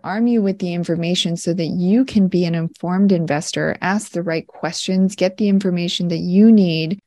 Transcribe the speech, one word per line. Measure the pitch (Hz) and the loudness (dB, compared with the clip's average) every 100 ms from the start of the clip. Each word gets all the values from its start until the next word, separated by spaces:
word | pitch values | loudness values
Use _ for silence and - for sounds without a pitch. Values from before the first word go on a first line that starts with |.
arm | 165 202 240 | -6 -2 0
you | 233 | 2
with | 196 190 | 0 -2
the | 180 | -4
information | 175 170 170 170 180 175 170 | -4 -4 -2 -2 -2 -2 -4
so | - | -4
that | 175 160 | -2 -2
you | 180 180 226 | -2 2 2
can | 262 214 185 | 2 2 2
be | 175 | 2
an | 175 | 0
informed | 170 165 - 170 185 202 | -2 -4 -6 -4 2 2
investor, | 175 160 147 - 151 156 - | 2 0 -4 -4 -4 -4 -2
ask | 175 202 214 | -2 -4 -4
the | 170 | -6
right | 170 160 - | -4 -4 -6
questions, | - 156 - - 190 190 - | -10 -8 -6 -4 0 0 0
get | 185 190 | -2 0
the | 202 | 0
information | 196 196 175 175 - 175 | 2 0 -2 -4 -4 -4
that | 165 | -4
you | 175 185 220 | 0 6 8
need | 220 180 160 160 196 | 8 4 0 -2 -6